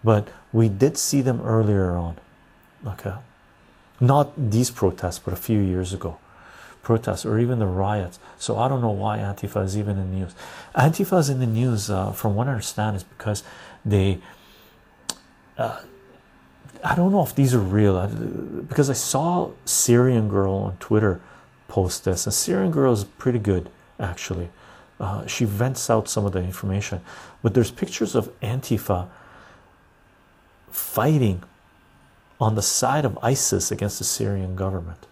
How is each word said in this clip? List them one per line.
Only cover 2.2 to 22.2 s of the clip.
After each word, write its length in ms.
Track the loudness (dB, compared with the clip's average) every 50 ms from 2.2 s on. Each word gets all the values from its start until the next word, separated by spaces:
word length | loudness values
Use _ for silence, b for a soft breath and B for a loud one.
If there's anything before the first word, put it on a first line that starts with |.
| -16 _ _ _ _ _ _ _ _ _ _ _ -10
Okay. 280 | -10 -10 -8 -8 -10 -10 -10 -14 -18 _ _ _ _ _ _ _ _ _ _ _ _ _ 2
Not 320 | 4 4 6 4 4 2 -2 -4 -2 0
these 200 | 2 2 2 0
protests, 500 | 0 0 0 0 0 0 -6 -6 -6 -6
but 120 | -8 -8 -8
a 40 |
few 240 | -8 -2 0 0 2
years 320 | 2 2 0 -2 -2 -4 -6
ago. 260 | -8 -8 -8 -10 -10 B B B B B B B B B B B B 0
Protests 420 | 0 0 2 2 -2 -4 -4 -2
or 140 | -2 0 0
even 220 | 2 0 0 0
the 60 | 0
riots. 520 | 0 0 0 0 0 0 -2 -4 -6 -10 -16 B B B B
So 200 | -6 -4 -2 0
I 100 | 0 0
don't 120 | 0 0
know 100 | 0 0
why 280 | 0 0 -2 -4 -2 -2
Antifa 460 | -4 -6 -6 -6 -8 -6 -4 -2 -2
is 140 | -2 -2 -2
even 200 | -2 -2 -2 -2
in 120 | -2 -2
the 60 | -4
news. 180 | -4 -4 -6 -10 B B B B B B B B
Antifa 460 | 2 4 4 4 2 -2 2 2 2
is 100 | 2 2
in 80 | 0 0
the 80 | 0
news, 440 | 0 0 2 2 2 0 0 -2 -2
uh, 200 | -2 -2 -2 -4
from 240 | -4 -4 -2 -2 0
what 140 | 0 0 -2
I 20 |
understand, 460 | -2 -4 -6 -6 -4 -2 -2 -2 -2
is 80 | -4 -8
because 400 | -10 -18 _ -6 -4 -4 -4 -6 B B B B B B B B
they, 340 | 2 4 4 4 4 0 -2 B B B B B B B B B B B B B _ _ _ -12 -12 -12 -12 _ _ _ _ _ _ _
uh, 240 | -6 -4 -4 -4 -10 -14 -20 -20 -20 -20 -20 -20 -20 _ _ _ -20 _ _ _ _ -20 -20 -20 -8 -2
I 100 | 0 2
don't 180 | 4 4 4 4
know 100 | 4 2
if 120 | 2 2
these 200 | 2 4 4 4
are 40 | 2
real, 380 | 2 2 4 4 6 6 4
I, 100 | 4 0
because 840 | -2 -4 -4 -6 -6 -6 -6 -8 -8 -8 -10 -10 -4 0 2 2 2
I 40 | 2
saw 580 | -2 -4 -2 -2 0 0 0 0 0 -2 -4 -6 -12 -6
Syrian 640 | -2 0 0 4 6 6 6 6 6 4 2 2 2
Girl 260 | 2 2 2 2 0
on 220 | 0 -2 -4 -6
Twitter 460 | -8 -4 2 2 4 4 4 2 0 B B B B B B B _ _
post 380 | _ 0 0 0 0 -2 -2 -2
this, 220 | -2 -2 -2